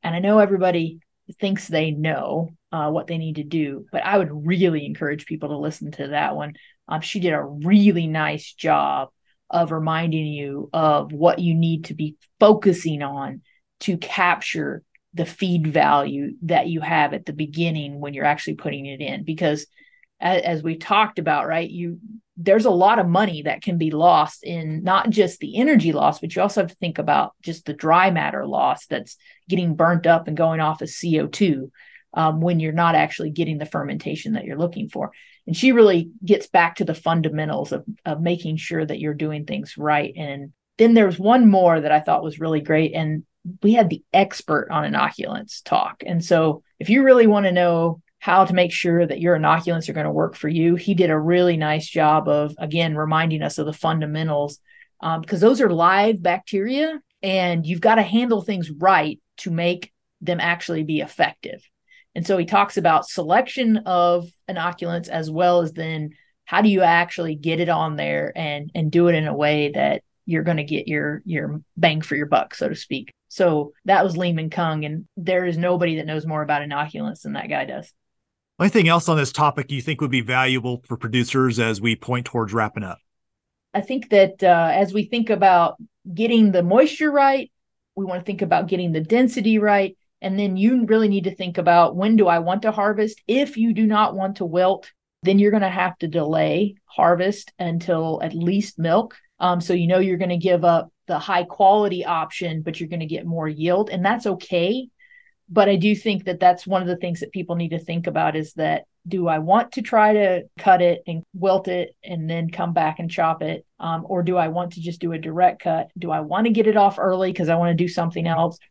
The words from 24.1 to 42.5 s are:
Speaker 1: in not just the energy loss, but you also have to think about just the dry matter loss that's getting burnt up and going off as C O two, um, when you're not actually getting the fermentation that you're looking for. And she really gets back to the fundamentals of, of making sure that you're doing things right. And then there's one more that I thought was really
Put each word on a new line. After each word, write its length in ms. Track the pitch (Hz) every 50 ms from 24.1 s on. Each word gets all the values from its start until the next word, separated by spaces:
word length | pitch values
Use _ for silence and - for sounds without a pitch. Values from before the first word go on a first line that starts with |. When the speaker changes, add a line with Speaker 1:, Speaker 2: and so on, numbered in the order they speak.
| 170 156 151 151 - - -
Speaker 1:
in 400 | - 170 170 160 160 156 160 -
not 240 | 180 185 202 214 226
just 320 | 214 214 196 170 - -
the 160 | - - -
energy 360 | - 247 302 311 220 160 165 151
loss, 280 | 143 147 147 156 -
but 160 | - 165 -
you 60 | 185 185
also 180 | 202 202 214
have 100 | 185 170
to 60 | -
think 220 | _ - 170 160 -
about 340 | 151 160 147 143 - - _ _
just 240 | _ 170 165 160 -
the 80 | - 147
dry 380 | 147 - 156 160 175 185 196
matter 360 | 180 165 147 147 139 135 135
loss 380 | 135 139 131 131 131 139 139 -
that's 320 | - - - - - - _ _ _ _ _ _ -
getting 280 | 185 190 180 170 156
burnt 300 | 160 170 165 175 165 175
up 220 | 165 165 165 165 -
and 80 | 156
going 240 | 147 165 165 160 160
off 220 | 156 151 160 156 -
as 120 | 156 -
C 240 | - - 175 160 151
O 60 | 147
two, 460 | 151 - - 208 185 151 135 131 143 _ _ - - - - _ _ -
um, 280 | - 160 156 156 160
when 200 | 160 175 175 165
you're 120 | 160 156 156
not 220 | 165 170 170 165
actually 360 | 156 151 151 - - 160 151
getting 280 | 151 156 165 156 156 147
the 80 | 151
fermentation 680 | 151 - 165 143 143 139 151 - - 143 160 - - -
that 100 | - -
you're 140 | - - 143
looking 300 | 165 175 170 180 - -
for. 220 | - - - - _ - - _ _ _ _
And 100 | - 165
she 160 | - - 262 254
really 380 | 240 220 202 190 170 165 165 - - -
gets 220 | 175 202 208 -
back 300 | - - 190 170 165 170
to 80 | - 196
the 100 | 160 160
fundamentals 760 | - - 165 165 170 156 156 147 151 156 151 143 139 143 - 143
of, 120 | - - - - _ _
of 160 | 160 156 147
making 380 | 165 170 175 170 170 165 156 160
sure 260 | - - 165 160 160
that 160 | 151 147 -
you're 140 | - 151 147
doing 320 | 147 156 156 151 147 151
things 320 | 151 147 139 147 - - -
right. 340 | 147 151 151 147 147 - -
And 360 | - 156 147 139 139 139 147 _ _ _ _ _
then 180 | - 226 233 233
there's 240 | 226 214 190 170 165
one 300 | 185 208 240 262 240 214
more 320 | 202 190 180 175 165 160
that 100 | 143 151
I 100 | 151 151
thought 220 | 151 - 160 - 160
was 160 | 160 147 151
really 220 | 160 160